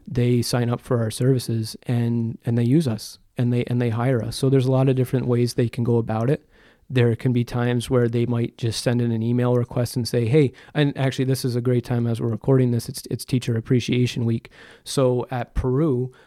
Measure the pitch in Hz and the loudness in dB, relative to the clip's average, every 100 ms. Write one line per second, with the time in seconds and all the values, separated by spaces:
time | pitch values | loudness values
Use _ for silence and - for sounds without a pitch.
0 | - 123 120 120 - 123 117 123 - 120 | -8 -2 2 2 0 0 0 -2 -2 -2
1 | 110 - 127 131 - 113 110 - - 120 | -2 0 0 0 0 -4 -4 -8 -4 -2
2 | 117 120 113 - 123 120 120 156 139 107 | 0 -2 -4 -6 -2 0 2 2 2 -4
3 | - - _ - 120 120 - 123 120 113 | -10 -20 _ -2 0 0 0 0 0 0
4 | 123 120 113 - 135 135 131 131 135 131 | 0 0 -2 -2 2 2 4 2 2 2
5 | 127 131 - 120 120 - 117 - 117 117 | 0 0 0 0 0 0 -2 0 0 0
6 | 113 110 123 156 _ _ - _ - 127 | 0 -2 0 -2 _ _ -20 _ -4 2
7 | 120 113 131 123 117 123 120 123 117 127 | 2 2 0 0 0 -2 0 0 0 2
8 | 120 120 120 117 120 - 117 - 131 120 | 2 0 0 0 -2 -4 -4 -2 0 0
9 | 120 113 117 123 123 123 123 123 120 127 | 0 0 0 0 2 2 0 -2 -2 -4
10 | 113 123 110 156 131 - - 151 143 - | -2 0 2 4 2 -2 -6 -2 0 0
11 | 135 131 131 127 131 120 123 123 - 120 | -2 0 0 0 0 0 0 0 0 -2
12 | 117 113 120 110 - 131 123 117 - - | 0 -2 -2 -2 2 4 4 0 -4 -10
13 | - 113 - 127 123 113 - 127 - 123 | -8 -8 -2 -2 -2 -4 0 0 2 0
14 | 120 127 117 117 - - - - - 143 | 0 0 -2 -2 -6 -20 -20 -20 -6 0
15 | 127 123 - 127 117 - 131 131 160 123 | 2 0 -2 -6 -6 -4 -2 0 0 0
16 | 127 - | -4 -10